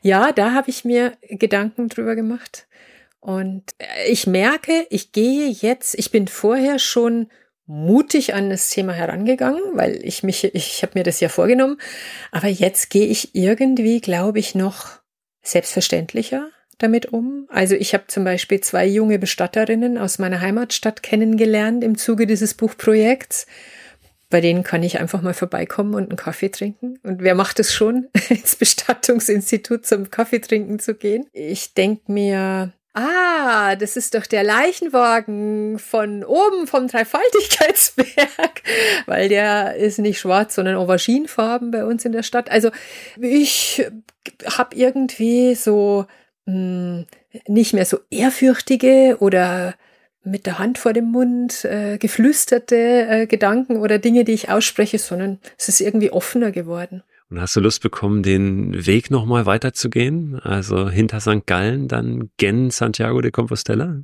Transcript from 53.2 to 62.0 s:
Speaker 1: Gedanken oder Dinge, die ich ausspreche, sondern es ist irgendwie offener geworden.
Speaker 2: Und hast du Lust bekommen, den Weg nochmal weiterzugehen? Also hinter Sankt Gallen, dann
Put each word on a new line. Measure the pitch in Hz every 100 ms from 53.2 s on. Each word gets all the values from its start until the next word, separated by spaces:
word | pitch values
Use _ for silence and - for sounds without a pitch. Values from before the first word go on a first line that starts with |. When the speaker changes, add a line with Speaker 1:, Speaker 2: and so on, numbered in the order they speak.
| 226
Speaker 1:
Gedanken | 202 202 226 254 226
oder | 208 214
Dinge, | 233 240
die | 226
ich | 220 -
ausspreche, | 202 226 - 214 214
sondern | - 180 196 196 - _
es | -
ist | -
irgendwie | 202 214 208
offener | 180 - 247 226
geworden. | 180 165 170 180 185 _ _ _
Speaker 2:
Und | 87
hast | 92 -
du |
Lust | 101 -
bekommen, | 110 - 101 104
den | 95 95 98 95 98 92 87
Weg | 107 -
nochmal | 135 113 120 98
weiterzugehen? | 107 131 - 120 117 123 165 156 131
Also | - 98 98 95 98
hinter | 92 110 110
Sankt | 110 107 -
Gallen, | 90 104 135 135
dann | 117